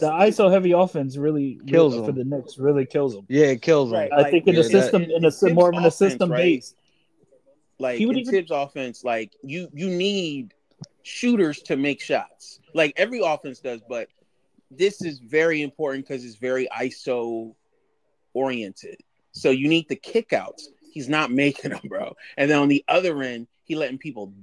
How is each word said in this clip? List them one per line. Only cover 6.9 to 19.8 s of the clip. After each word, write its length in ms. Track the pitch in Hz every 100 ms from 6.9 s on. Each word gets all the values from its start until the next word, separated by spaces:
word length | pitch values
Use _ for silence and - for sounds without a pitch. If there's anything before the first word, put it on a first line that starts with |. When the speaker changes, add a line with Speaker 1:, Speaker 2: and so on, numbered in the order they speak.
| _ _ _ _ _ _ _ _ -
Speaker 2:
Like, 180 | 131 120
Speaker 1:
he 80 | 220
would 100 | 262
Speaker 2:
in 40 |
Speaker 1:
even 100 | 247
Speaker 2:
Tibbs' 180 | 196 165
offense, 520 | 151 143 147 127 113 123
like, 260 | 113 110 _
you, 260 | 135 160 170
you 160 | 143 185
need 640 | 175 190 202 170 143 135 _ _ - - _
shooters 580 | - - 247 240 170 143
to 140 | - 143
make 240 | 143 135
shots. 580 | - 131 92 _ - - _
Like, 200 | 156 156 147
every 240 | 208 247
offense 360 | 180 147 147 123
does, 200 | 131 117 113
but 220 | 120 110 _ _ _ _ _ _
this 300 | 131 190 196
is 180 | 175 139
very 420 | 117 151 165 156
important 440 | 147 - 151 135 135
'cause 180 | 135 123
it's 100 | 107
very 320 | 127 131 131 110
iso 800 | 131 - - 123 117 117 113 - _ _ _ _ _ _ _
oriented. 640 | 123 135 123 101 - - - _ _ _
So 180 | - 156
you 160 | 131 143
need 180 | 165